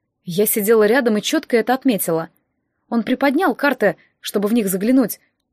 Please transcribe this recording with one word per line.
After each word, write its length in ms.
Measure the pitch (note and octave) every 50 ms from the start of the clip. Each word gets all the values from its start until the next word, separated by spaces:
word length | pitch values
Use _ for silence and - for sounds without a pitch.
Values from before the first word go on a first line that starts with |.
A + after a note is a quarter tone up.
| _ _ _ _ _
Я 220 | F3+ E3 F#3+ G#3+
сидела 380 | G#3+ - A3 G3 G#3+ A#3 A3 G#3
рядом 300 | G3+ A#3 C#4 A#3+ A#3 G#3+
и 60 | G#3
четко 340 | - - - D#4+ - - B3+
это 160 | A3+ A3 -
отметила. 580 | B3+ A#3+ - C4 A3 F3+ - - E3 D#3+ D#3+ - _ _ _ _ _ _ _ _ _ _ _ _
Он 140 | A#3 A#3
приподнял 520 | G#3 - B3+ - C#4 C#4+ B3+ D#4+ F#4+ D#4+ A3
карты, 420 | - - C#4+ - - G#3+ F#3+ D#3+ - _ _ _ _
чтобы 280 | - - - G#3 G3 G#3
в 40 |
них 160 | A#3 B3 G3+ G3
заглянуть, 520 | F3+ F#3 G3+ A#3 C4 C4+ A#3+ - - - _ _ _ _ _ _